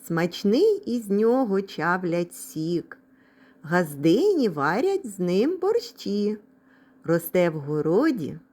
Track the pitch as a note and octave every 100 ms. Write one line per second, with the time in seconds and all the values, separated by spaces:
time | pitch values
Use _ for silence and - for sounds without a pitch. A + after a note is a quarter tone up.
0 | - E3 E3+ - G3+ A#3+ A4 G4 - A#3+
1 | G#3 G3+ A3+ B3+ A#3+ F#3+ G3 - D#3+ F#3
2 | F3+ E3+ F3 - - D#3 D#3+ E3+ - -
3 | _ _ _ _ - _ D3 F3+ D#3+ C#3+
4 | D#3+ G#3 G4+ F4 A3+ D3 C#3+ G3 F#4 F#4+
5 | A3+ F#3+ F3+ F#3 C4+ F4+ F#4+ A#4 - -
6 | G3 G3+ G#3 G#3+ _ _ _ _ _ _
7 | - E3+ E3+ F3+ F3 D#3 C#3+ D3+ D3+ F#3
8 | D#4+ A#3+ C#3 D#3 _